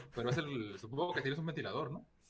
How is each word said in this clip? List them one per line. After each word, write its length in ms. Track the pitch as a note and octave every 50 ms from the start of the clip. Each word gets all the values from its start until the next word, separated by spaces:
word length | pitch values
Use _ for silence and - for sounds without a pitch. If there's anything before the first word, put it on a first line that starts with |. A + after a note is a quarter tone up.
| C3 - -
pero 160 | A#2+ A#2 A#2+
es 80 | C3 E3
el, 400 | D#3 C#3+ C#3 B2 G#2+ G#2 G2 G2
supongo 340 | - A2 A2+ C#3+ E3+ F3 -
que 80 | -
tienes 180 | B2+ C3+ C#3 D#3+
un 60 | D#3+
ventilador, 440 | E3 D3+ C#3 A2+ G2 G2 C3 D#3 C3
¿no? 160 | D3 - - - _ _ - -